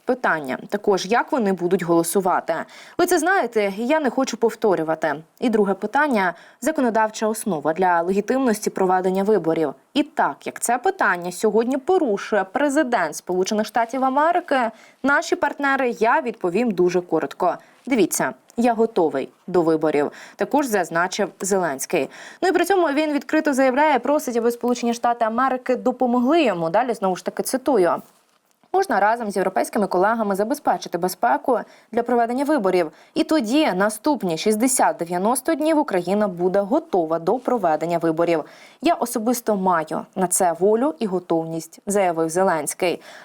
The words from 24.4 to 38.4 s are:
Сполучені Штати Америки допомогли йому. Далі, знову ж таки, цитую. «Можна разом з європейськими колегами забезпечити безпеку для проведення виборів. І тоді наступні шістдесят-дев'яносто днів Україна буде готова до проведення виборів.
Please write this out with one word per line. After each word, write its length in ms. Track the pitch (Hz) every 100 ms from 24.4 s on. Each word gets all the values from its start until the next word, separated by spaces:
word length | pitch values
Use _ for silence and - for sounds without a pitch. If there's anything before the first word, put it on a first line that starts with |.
| 233
Сполучені 420 | 240 247 247 240
Штати 320 | 233 240 233 220
Америки 500 | 233 262 254 254 240
допомогли 680 | 240 254 254 247 247 339
йому. 260 | 254 175 165
Далі, 240 | 196 254
знову 220 | 208 190 180
ж 100 | -
таки, 180 | -
цитую. 580 | - 262 302 226 175 143 - _ _ _ _ _ _
«Можна 260 | 370 392 202
разом 320 | 208 240 214
з 40 | 196
європейськими 520 | 185 247 302 233 190
колегами 480 | 180 202 233 202 190
забезпечити 600 | 214 285 269 185 - 175
безпеку 640 | 175 - 240 285 - 233 - - -
для 120 | 233
проведення 420 | 240 240 233 247 277
виборів. 460 | 302 190 180 160 - -
І 100 | 311
тоді 480 | 320 311 214 311 277
наступні 640 | 180 208 - 311 226 185 160
шістдесят-дев'яносто 1200 | 214 214 262 - 196 - 170 180 208 262 - 302
днів 220 | 311 302
Україна 500 | 294 185 170 208 208
буде 320 | 175 180 196
готова 600 | 196 302 320 190 160 165
до 200 | 165 254
проведення 580 | - 240 175 151 165 170
виборів. 460 | 165 160 170 165